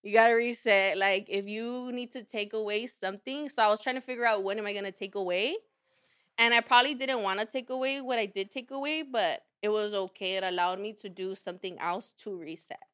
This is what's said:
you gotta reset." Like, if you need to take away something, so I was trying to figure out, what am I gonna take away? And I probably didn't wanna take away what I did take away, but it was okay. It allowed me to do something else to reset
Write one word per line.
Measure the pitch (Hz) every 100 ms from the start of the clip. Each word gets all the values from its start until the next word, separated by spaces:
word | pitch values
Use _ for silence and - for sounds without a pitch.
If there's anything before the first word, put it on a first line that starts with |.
you | 208
gotta | 214 226 233
reset." | 240 233 233 196 190 180
Like, | 196 190 208
if | 196 202
you | 214 233 247 247
need | 247 240
to | 262
take | 214 226 208
away | 220 214 208 240
something, | - 190 196 - 277 294
so | -
I | 214
was | 214
trying | - 262
to |
figure | 254 247 240
out, | 214
what | 196 214
am | 208
I |
gonna | 202 196
take | 190 202 202
away? | 185 180 226 415 _ _ _ _ _ _ _ -
And | 233
I | 233
probably | 233 247 262 269
didn't | 269 254
wanna | 196 190 220
take | 262 247
away | 262 262 277
what | 254 240
I | 208
did | 196 196
take | 269 247
away, | 277 277 311
but | 294 240 180 139 _ _
it | 208
was | 214 208 202
okay. | 190 - 190 190
It |
allowed | 185 180 175 185
me | 208
to | 214 202
do | 180 190
something | 190 - 180 190 180
else | 165 185 - -
to | 220 185
reset | 156 160 - - -